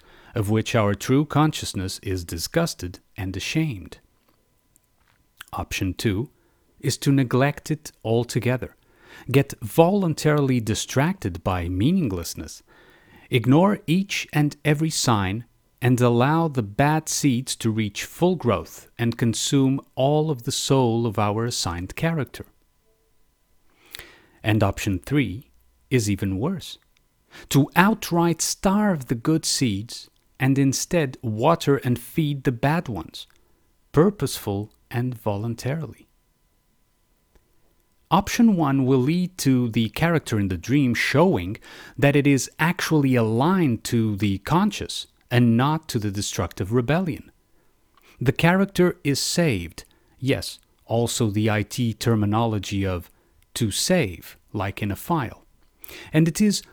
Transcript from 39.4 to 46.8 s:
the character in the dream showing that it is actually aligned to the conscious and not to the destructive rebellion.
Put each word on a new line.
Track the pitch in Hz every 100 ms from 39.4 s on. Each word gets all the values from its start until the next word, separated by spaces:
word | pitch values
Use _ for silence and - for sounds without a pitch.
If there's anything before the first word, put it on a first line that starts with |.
| 139 127 123
the | 113 110
character | - 165 165 - 110
in | 98
the | 90
dream | 95 143 127
showing | 113 - 131 185 170 262 - - - - -
that | 139
it | 143 139
is | 139 - -
actually | 160 175 - 156 135 127
aligned | 110 113 147 190 156 110
to | - 120 110
the | 101 104 95
conscious | - 165 208 - 85 - - _ -
and | 123 120 113
not | 135 160 -
to | 120
the | 104
destructive | 101 - - 90 - 95
rebellion. | 120